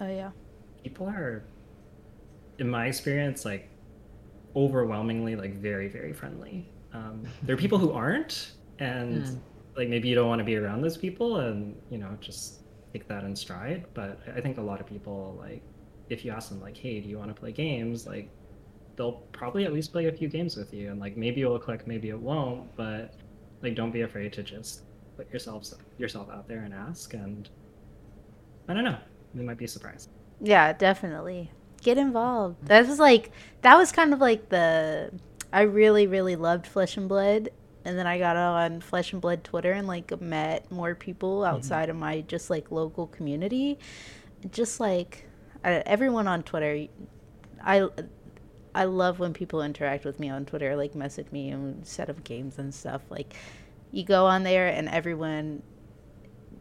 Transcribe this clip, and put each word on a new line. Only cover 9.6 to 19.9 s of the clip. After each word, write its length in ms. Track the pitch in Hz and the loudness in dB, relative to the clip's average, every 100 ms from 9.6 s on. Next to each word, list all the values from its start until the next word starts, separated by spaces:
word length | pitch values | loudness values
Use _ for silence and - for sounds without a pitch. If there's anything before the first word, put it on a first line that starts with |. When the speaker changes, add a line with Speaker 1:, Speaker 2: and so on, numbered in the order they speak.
| - - | -10 -4
Speaker 2:
like, 120 | 123 | -2
maybe 200 | 117 123 | 0 2
you 60 | |
don't 140 | 123 117 | 4 4
wanna 160 | 117 | 2
be 120 | 107 107 | 0 0
around 240 | 104 110 | 0 -2
those 140 | 160 165 | -2 -2
people 400 | 185 180 233 208 | -6 -2 -2 0
and, 380 | 120 104 104 - - | -2 -4 -8 -12 -12
you 80 | 113 | -10
know, 180 | 98 101 | -10 -10
just 400 | - - - - - - - | -12 -14 -14 -16 -20 -20 -16
take 140 | 107 - | -14 -10
that 160 | 101 | -8
in 120 | 98 98 | -6 -8
stride. 480 | - 90 117 175 175 | -10 -8 -8 -8 -10
But 260 | 117 98 - - | -10 -10 -10 -12
I, 120 | 123 | -6
I 20 | |
think 180 | 135 120 | -6 -4
a 40 | |
lot 180 | 104 98 | -6 -8
of 60 | - | -10
people, 500 | 104 104 98 95 92 | -14 -12 -10 -10 -12
like, 240 | 101 - - - - - - | -14 -16 -18 -20 -20 -18 -12
if 160 | 117 | -10
you 60 | 123 | -8
ask 160 | 110 - | -10 -10
them, 120 | 101 | -14
like, 160 | 95 - | -14 -12
"Hey, 240 | 131 110 | -10 -8
do 80 | 101 | -10
you 100 | 107 | -10
wanna 160 | 107 | -12
play 180 | 107 113 | -12 -10
games?" 540 | 110 156 123 117 117 101 | -6 -4 -4 -4 -6 -8
Like, 240 | 101 101 - - - - - - - | -12 -14 -18 -20 -20 -20 -20 -14 -8
they'll 260 | 120 120 - | -6 -6 -12
probably 320 | - 123 196 190 | -12 -6 -2 -2
at 60 | |
least 200 | 151 156 | -2 -4